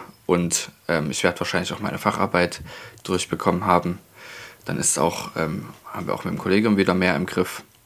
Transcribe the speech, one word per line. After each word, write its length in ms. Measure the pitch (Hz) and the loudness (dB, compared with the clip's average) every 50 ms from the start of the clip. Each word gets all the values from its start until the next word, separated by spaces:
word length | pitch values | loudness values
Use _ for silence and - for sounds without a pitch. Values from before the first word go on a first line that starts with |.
| - - - _ _ | -2 -12 -20 _ _
und, 440 | - 90 87 87 82 - - - - - _ _ - | 2 2 2 2 2 0 -2 -2 -6 -12 _ _ 0
ähm, 220 | 85 80 76 71 | 0 0 0 0
ich 120 | 67 - - | 0 0 2
werde 140 | 87 - - | 0 0 0
wahrscheinlich 320 | - - - 85 87 - | -2 -2 -2 -2 -2 -2
auch 80 | 82 - | -4 -4
meine 180 | 101 - - - | -4 -4 -4 -2
Facharbeit 640 | - 104 95 87 95 - - 87 87 85 - - 78 - - - - - - - - | 0 0 2 2 0 2 2 2 2 2 -2 -6 -12 -14 -16 -16 -16 -18 -18 -10 -4
durchbekommen 600 | - 92 90 - - 85 - - 92 90 87 98 | -2 -2 -2 -2 -2 -4 -2 0 0 0 2 4
haben. 320 | 95 90 87 - 87 87 - - - - - - - - - - - - - - | 4 4 4 4 0 -4 -6 -10 -20 -20 -20 -18 -18 -16 -16 -16 -18 -20 -12 -8
Dann 140 | - - - | -6 -4 -2
ist 200 | - - - - | 0 0 2 2
auch, 320 | 71 82 - - - - - | 2 2 0 -2 -6 -6 -4
ähm, 320 | - 80 78 82 104 113 - - - - - | -4 -2 -2 -4 -6 -8 -10 -14 -18 -16 -12
haben 140 | - 104 87 | -10 -6 -4
wir 80 | - - | -4 -4
auch 100 | - - | -4 -4
mit 80 | 90 - | -6 -6
dem 40 | - | -2
Kollegium 380 | - 92 92 107 110 113 101 | 0 2 4 4 4 4 4
wieder 180 | 98 95 92 90 | 4 4 4 4
mehr 200 | 92 92 90 82 | 4 4 2 2
im 100 | 73 90 | 2 0
Griff. 360 | - - - - - - - - - _ _ _ | 0 0 0 0 0 -2 -12 -14 -18 _ _ _